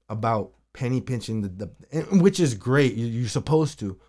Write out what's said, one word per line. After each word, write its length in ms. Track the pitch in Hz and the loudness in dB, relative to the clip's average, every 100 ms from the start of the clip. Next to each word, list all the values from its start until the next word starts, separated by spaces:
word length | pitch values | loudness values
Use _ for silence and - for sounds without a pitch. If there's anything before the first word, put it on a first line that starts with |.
| - | -10
about 440 | 110 113 110 95 _ _ | -4 0 0 -2 _ _
penny 280 | - 123 127 | -6 -2 -2
pinching, 420 | - 120 - 110 | -2 -6 -4 -4
the, 60 | 101 | -4
the, 220 | 90 160 - - | -8 -12 -14 -8
and, 300 | 160 156 196 | -6 2 4
which 180 | 190 190 | 6 4
is 140 | 151 | 0
great. 400 | 101 123 139 135 | 0 0 4 4
You, 120 | 113 117 | 2 -4
you're 220 | 113 120 | -4 -4
supposed 500 | 117 101 156 151 - | -4 0 2 0 -4
to, 180 | 101 98 | -8 -10